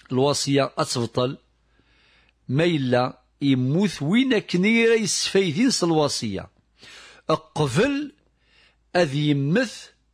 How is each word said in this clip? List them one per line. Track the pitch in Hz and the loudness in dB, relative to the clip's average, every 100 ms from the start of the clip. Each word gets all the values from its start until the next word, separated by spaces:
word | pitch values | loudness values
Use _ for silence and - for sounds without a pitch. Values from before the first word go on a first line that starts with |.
| - | -6
الوصية | 127 143 139 - 139 135 - | 0 0 0 0 0 0 -2
أتبطل. | 151 127 117 - 127 147 _ _ _ _ _ _ _ _ _ _ - | -4 -2 -4 -2 -4 -6 _ _ _ _ _ _ _ _ _ _ -6
ما | 131 | 0
إلا | 175 160 127 123 127 - _ - | 0 0 0 0 0 -6 _ -4
يموت | 143 131 127 160 202 - | 0 0 0 0 0 -2
وين | 143 220 262 220 | 0 0 2 0
كني | - 175 202 233 226 | 0 0 2 4 4
راه | |
يسفايدين | 226 214 - - 196 190 143 254 | 2 0 -4 0 0 0 0 0
س | - | 0
الوصية. | 175 156 143 - 113 95 87 _ _ _ - - - - - 156 - | 0 2 0 -2 -6 -8 -12 _ _ _ -20 -20 -20 -12 -4 -4 -4
قبل | - 147 123 269 277 294 - _ _ _ _ _ _ _ 180 | -4 -2 2 0 0 -6 -14 _ _ _ _ _ _ _ 0
أذ | 165 | 0
يمث | 139 151 143 139 196 247 - - _ _ | 0 2 2 2 0 -2 -8 -20 _ _